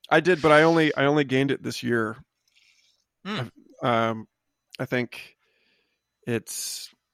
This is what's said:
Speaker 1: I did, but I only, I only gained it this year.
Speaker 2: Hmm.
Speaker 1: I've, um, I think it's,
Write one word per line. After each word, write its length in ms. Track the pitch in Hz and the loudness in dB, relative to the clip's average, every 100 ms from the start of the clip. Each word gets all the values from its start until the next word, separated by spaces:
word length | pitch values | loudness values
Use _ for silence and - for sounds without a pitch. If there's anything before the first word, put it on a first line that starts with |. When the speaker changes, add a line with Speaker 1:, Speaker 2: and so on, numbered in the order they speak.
| - | 0
Speaker 1:
I 100 | 165 | 2
did, 220 | 160 170 | 2 2
but 100 | 156 | 6
I 120 | 151 | 6
only, 300 | 160 165 151 139 | 6 4 2 2
I 100 | 139 | 0
only 180 | 151 | 0
gained 280 | 139 131 139 | 0 0 0
it 120 | 135 | -2
this 180 | 120 - | -6 -8
year. 360 | 120 117 110 117 - _ _ _ _ _ _ _ _ _ 208 | -4 -2 -2 -8 -18 _ _ _ _ _ _ _ _ _ -10
Speaker 2:
Hmm. 140 | 208 120 - _ - | -8 -10 -14 _ -6
Speaker 1:
I've, 60 | 135 | -2
um, 380 | 113 113 110 110 _ _ _ _ - | 0 -2 -4 -12 _ _ _ _ -12
I 60 | 131 | -6
think 520 | 127 120 - - _ _ _ _ _ _ _ _ _ - | -4 -6 -10 -20 _ _ _ _ _ _ _ _ _ -6
it's, 600 | 117 - - - - - _ _ | -6 -6 -12 -12 -12 -16 _ _